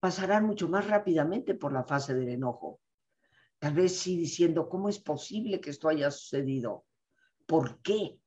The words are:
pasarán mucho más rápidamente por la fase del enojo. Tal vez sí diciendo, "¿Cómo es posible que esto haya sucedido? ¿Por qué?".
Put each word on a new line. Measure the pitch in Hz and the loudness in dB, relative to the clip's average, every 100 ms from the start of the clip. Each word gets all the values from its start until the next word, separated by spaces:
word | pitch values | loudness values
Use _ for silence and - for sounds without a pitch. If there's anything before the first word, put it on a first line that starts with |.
pasarán | 185 180 185 208 | -2 -2 2 4
mucho | 214 208 165 | 2 0 0
más | 185 208 | 0 2
rápidamente | 208 202 160 151 190 - | 2 4 2 4 0 -2
por | 196 147 | -4 -2
la | 135 | -2
fase | 127 143 131 | 0 -2 0
del | 127 123 | -2 -2
enojo. | 123 131 117 - - _ _ _ _ _ _ _ _ | -2 -4 -4 -10 -14 _ _ _ _ _ _ _ _
Tal | 147 | -2
vez | 151 180 180 | 2 2 2
sí | 180 175 | -2 -2
diciendo, | 156 - 170 165 - | -2 4 4 4 -2
"¿Cómo | 185 202 | -2 -2
es | 202 | -4
posible | - 147 - 208 220 190 | -4 -4 -4 -6 -4 -4
que | 151 | -6
esto | 143 160 | -2 0
haya | 156 143 | 2 0
sucedido? | 139 - 139 135 135 117 - _ _ _ _ _ _ - | -2 -4 -2 0 -2 -2 -6 _ _ _ _ _ _ 0
¿Por | 160 127 - | 2 2 -6
qué?". | - 214 190 - | -2 0 0 -8